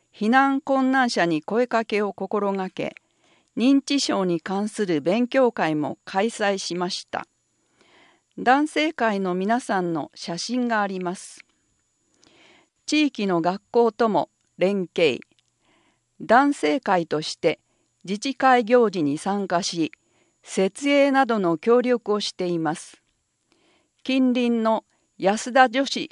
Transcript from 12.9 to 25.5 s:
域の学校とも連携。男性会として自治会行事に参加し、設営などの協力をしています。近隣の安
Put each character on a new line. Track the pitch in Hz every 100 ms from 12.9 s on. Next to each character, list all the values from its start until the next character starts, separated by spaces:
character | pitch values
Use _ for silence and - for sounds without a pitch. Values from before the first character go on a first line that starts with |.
| 302 294
域 | - 196
の | 170
学 | 170 196 -
校 | 233 233
と | - 233
も | 175 - _ _ -
連 | 185 202 175 -
携。 | 160 117 - _ _ _ _ _ _ _ _ -
男 | 160 233 285
性 | 285 - 294
会 | - 185 165
と | 151
し | 156 -
て | 151 - _ _ _ _
自 | 175 208
治 | 277
会 | 262 262 247
行 | 208 247 220
事 | 180
に | 147 151
参 | - 202 190
加 | 175
し、 | - 170 156 - _ _ _ _
設 | - - 190 - 285
営 | 285 277
な | 269 247
ど | 220
の | 175 165
協 | 226 240
力 | 254 240 202
を | 208
し | -
て | - 180
い | 170
ま | 156 170
す。 | - - _ _ _ _ _ _ _ _ _ _
近 | - 262 254
隣 | 247 240
の | 233 220 220 - _ _ -
安 | 180 214 254